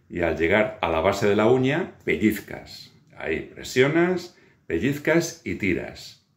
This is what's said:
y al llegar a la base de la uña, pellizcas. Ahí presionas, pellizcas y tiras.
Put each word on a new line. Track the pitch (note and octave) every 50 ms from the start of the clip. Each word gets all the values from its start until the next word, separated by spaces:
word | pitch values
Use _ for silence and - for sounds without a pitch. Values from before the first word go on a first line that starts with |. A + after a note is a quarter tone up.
| _
y | - - F2
al | E2+ E2 D#2
llegar | - E2+ - G2+ G#2+ G#2 - - - F#2
a | E2+
la | E2 D#2+
base | E2 G2 G2+ - A2+
de | G#2 G2+
la | G#2+ G#2+
uña, | A2+ B2+ B2+ B2+ C3 D3 E3+ G3 - - - -
pellizcas. | - F2+ D#2+ G#2+ G#2+ G#2 - - - - - - - - - - - _ _ _ _ -
Ahí | - - D2+ D#2+ D2 - - -
presionas, | - - - - B2 C3 D3 D#3+ E3+ F3 F3+ F#3 F3 - - - _ _ _ _ _ _
pellizcas | - - E2 F#2 C#3 C#3+ C#3+ - E3 D#3 E3+ E3 - - - -
y | G#2 -
tiras. | - G#2 F#2 E2 B1+ A1 A1 - - - - - _ _ _ _